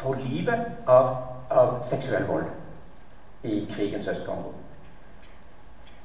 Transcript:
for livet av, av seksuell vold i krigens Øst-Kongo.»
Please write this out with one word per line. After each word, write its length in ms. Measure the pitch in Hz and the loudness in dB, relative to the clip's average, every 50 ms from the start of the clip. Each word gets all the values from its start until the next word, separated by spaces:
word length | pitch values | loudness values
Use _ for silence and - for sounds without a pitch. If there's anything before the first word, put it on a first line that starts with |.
for 160 | - 131 131 131 135 | -2 -2 -2 -2 -2
livet 420 | 131 - 165 180 - 233 233 233 - - - - - | -2 -2 0 2 2 2 2 0 -4 -6 -2 6 10
av, 240 | 127 131 135 135 131 - - - - - - - | 10 10 10 8 4 -2 -4 -6 -8 -10 -4 4
av 280 | 160 135 123 - 123 123 - | 6 6 6 6 4 0 -2
seksuell 400 | - 139 - - - 107 95 - 87 | -2 -2 -2 0 0 0 0 2 2
vold 220 | 80 76 85 - - - - - - - - - - - - - - - - - - - - | 0 0 0 -2 -6 -8 -10 -12 -12 -12 -12 -12 -12 -12 -12 -12 -12 -12 -12 -14 -12 -8 -4
i 180 | 117 104 101 - - | -2 -2 -2 -2 -4
krigens 380 | - 104 104 - - 98 - 95 | -2 -2 -2 0 0 -2 -2 -2
Øst-Kongo.» 480 | 87 - - - - - - - - - - - - - - - - - - - - - - - - - - - - - - - - - - - - - | -2 -2 -4 -4 -4 -4 -6 -8 -8 -10 -12 -12 -12 -12 -12 -12 -12 -12 -12 -12 -12 -12 -12 -12 -12 -12 -12 -12 -12 -12 -12 -12 -12 -12 -12 -12 -12 -12